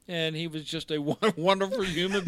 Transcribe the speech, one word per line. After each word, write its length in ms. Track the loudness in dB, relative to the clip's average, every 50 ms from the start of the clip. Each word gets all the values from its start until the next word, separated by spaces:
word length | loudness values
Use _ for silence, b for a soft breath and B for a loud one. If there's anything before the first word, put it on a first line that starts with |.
| _
And 280 | -6 -4 -2 -2 -2 -2
he 120 | -4 -4
was 160 | -6 -6 -8 -8
just 260 | -6 -8 -8 -4 -2
a 100 | -2 -2
<laughs> 0 |
won-, 160 | 0 -2 0 2 2 2 2
wonderful 460 | 4 4 4 4 4 2 0 0 0 0
human 400 | 0 0 0 0 0 0 0 0